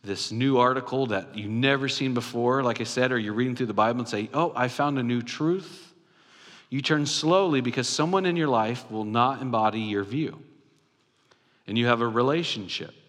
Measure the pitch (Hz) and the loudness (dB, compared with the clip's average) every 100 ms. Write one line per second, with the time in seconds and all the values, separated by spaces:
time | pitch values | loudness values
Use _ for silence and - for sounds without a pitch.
0 | 98 95 - 110 135 127 123 131 127 127 | -6 -6 -4 0 2 6 4 2 -2 -2
1 | 131 101 98 107 101 110 135 139 135 - | 0 -2 -4 -10 -4 2 2 2 0 -2
2 | 135 120 117 120 120 131 127 113 113 - | -2 -2 -2 0 2 2 0 -2 -4 0
3 | 127 123 104 107 127 123 123 104 110 120 | 2 2 -2 -2 -2 -2 -2 2 2 2
4 | 113 107 107 143 170 139 123 127 143 139 | -2 -4 -4 -2 -2 0 -2 0 0 0
5 | 120 120 120 - 156 190 185 - - _ | 0 -2 -4 -4 -2 -2 -4 -20 -20 _
6 | _ _ _ - - - _ 131 131 156 | _ _ _ -20 -20 -20 _ -4 0 0
7 | 143 - 156 185 190 143 123 117 120 - | 0 0 2 4 4 2 0 -2 -4 0
8 | 156 190 185 170 151 120 110 123 - 110 | 2 2 0 0 2 2 2 -2 -6 -6
9 | 107 117 127 135 131 113 107 107 107 101 | -2 2 2 0 -2 2 2 0 -2 -2
10 | 98 131 147 - - - _ _ _ _ | -2 -4 -4 -8 -20 -20 _ _ _ _
11 | _ _ _ _ _ _ - 110 120 120 | _ _ _ _ _ _ -4 0 2 2
12 | 117 113 127 160 165 117 92 - - - | 2 2 2 2 -2 -6 -8 -10 -10 -16